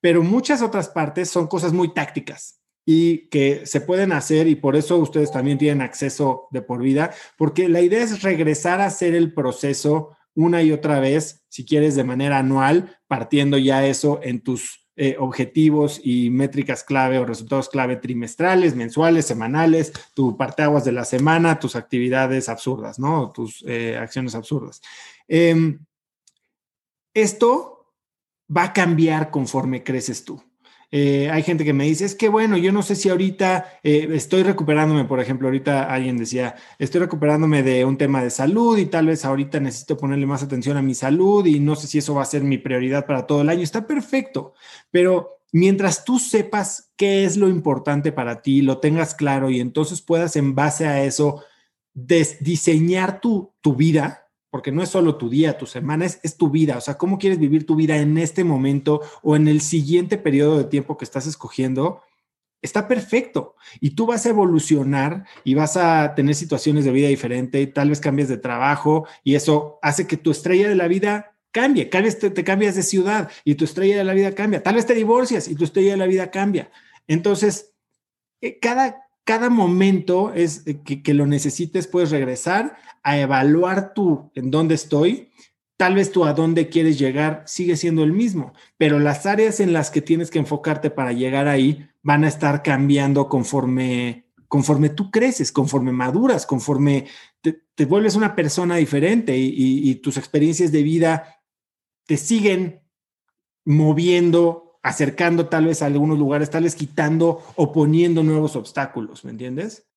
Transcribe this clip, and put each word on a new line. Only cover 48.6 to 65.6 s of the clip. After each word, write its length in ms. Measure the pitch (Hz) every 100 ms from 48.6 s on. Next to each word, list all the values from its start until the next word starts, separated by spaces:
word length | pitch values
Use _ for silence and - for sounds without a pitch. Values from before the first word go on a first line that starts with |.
lo 160 | 139 131
tengas 360 | 151 160 160
claro 360 | - 147 135 135
y 100 | 127
entonces 420 | 123 151 156 170
puedas 360 | - 165 170 160
en 180 | 139 135
base 320 | 147 147 160
a 160 | 139
eso 400 | 139 131 147 147 - _ _ _ _
des-, 480 | - 123 170 156 -
diseñar 800 | 151 170 - 156 165 185 185 190
tu, 320 | 240 208 185 _
tu 160 | - 127
vida, 480 | 160 156 143 - _ _ _
porque 220 | 131 143
no 100 | 147
es 80 | 185
solo 280 | 190 170 147
tu 120 | 120
día, 280 | 131 160 135
tu 80 | 135
semana, 400 | 123 160 156 175
es, 140 | -
es 140 | 160 -
tu 120 | 156
vida. 280 | 151 156 123
O 40 |
sea, 160 | 131 143
¿cómo 220 | 180 196
quieres 180 | 196 185
vivir 280 | 147 156 151
tu 100 | 156
vida 220 | 156 151
en 200 | 147 156
este 280 | 165 - 175
momento 560 | 139 135 139 139 151 151 -
o 140 | - 151
en 140 | 151
el 100 | 151
siguiente 580 | 147 165 143 175 190 202
periodo 400 | 170 139 147 156
de 60 |
tiempo 340 | 139 143 135 151
que 60 |
estás 240 | 123 135 139
escogiendo? 760 | 151 117 - 131 131 160 180 _ _ _ _ _ _
Está 260 | 151 208 202
perfecto. 680 | 247 - 220 - - - _ - -
Y 100 | 147
tú 140 | 147 226
vas 200 | 233 240
a 40 |
evolucionar 960 | 214 185 165 - 156 135 139 139 180 - -
y 100 | -
vas 220 | 135